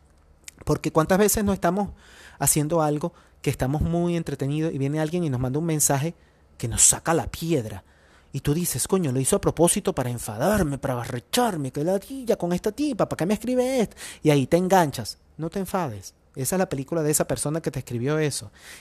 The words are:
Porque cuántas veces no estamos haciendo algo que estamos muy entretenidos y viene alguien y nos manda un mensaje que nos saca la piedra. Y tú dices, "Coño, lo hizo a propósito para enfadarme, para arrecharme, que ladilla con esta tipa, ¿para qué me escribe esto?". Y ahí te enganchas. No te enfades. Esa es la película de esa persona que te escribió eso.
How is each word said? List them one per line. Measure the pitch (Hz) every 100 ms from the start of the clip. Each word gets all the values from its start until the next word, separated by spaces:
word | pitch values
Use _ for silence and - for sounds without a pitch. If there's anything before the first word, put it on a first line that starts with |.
| _ _ _ _ - - -
Porque | 151 156
cuántas | 160 156 185
veces | 208 226
no | 202
estamos | 190 175 185 196 - - - - -
haciendo | 139 160 151 165
algo | 151 147 170 - - _
que | -
estamos | 127 131 151
muy | 160 170 175 170
entretenidos | 165 143 139 147 160
y | 139
viene | 135 151
alguien | 156 175
y | 165
nos | 127
manda | 127 139
un |
mensaje | 165 156 - 139 156 - _ _ _ -
que | 120
nos | 107
saca | - - -
la | 165 104
piedra. | - 165 156 107 101 - _ _ - _
Y | 139
tú | -
dices, | 147 175 131 -
"Coño, | 190 160
lo | 127
hizo | 135 196
a |
propósito | 156 - 170 - 196
para | 170 127
enfadarme, | 120 - 110 160 208 160 135
para | 131 123
arrecharme, | 113 123 - - 240 175 131
que | 143
ladilla | 156 196 - 269 240 208
con | 175
esta | 175 220
tipa, | 208 294 240 165
¿para | -
qué | 160
me |
escribe | 208 226 254 247 262
esto?". | 196 - - -
Y | 151
ahí | 143 127
te | 170
enganchas. | 185 185 156 127 110 - _ -
No | 160
te | 202
enfades. | 180 196 160 104 - - _ -
Esa | 131 185
es |
la | 185
película | 135 135 170
de | 151
esa | 151 160
persona | 131 147 156
que | 156
te | 139
escribió | - 120 123 156
eso. | 151 - 107 - - -